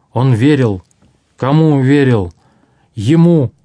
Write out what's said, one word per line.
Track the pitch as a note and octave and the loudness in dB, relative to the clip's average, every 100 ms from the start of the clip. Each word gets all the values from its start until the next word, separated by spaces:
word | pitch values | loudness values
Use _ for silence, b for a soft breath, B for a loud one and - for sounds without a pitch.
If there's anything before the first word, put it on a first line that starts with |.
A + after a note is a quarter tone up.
| _ | _
Он | A#2 C3 | -4 -2
верил. | A2 C#3 C#3+ A#2+ F#2+ - _ _ _ _ - | 0 0 0 -2 -4 -12 _ _ _ _ -8
«Кому | B2+ D3+ D#3+ C#3 | -2 0 2 0
верил?» | C3 C#3+ C3 A2+ F2+ - b b b b b | 0 2 2 0 -4 -12 b b b b b
«Ему!» | - G#2 E3 E3+ E3 A#2+ - | -8 -2 2 2 2 -2 -8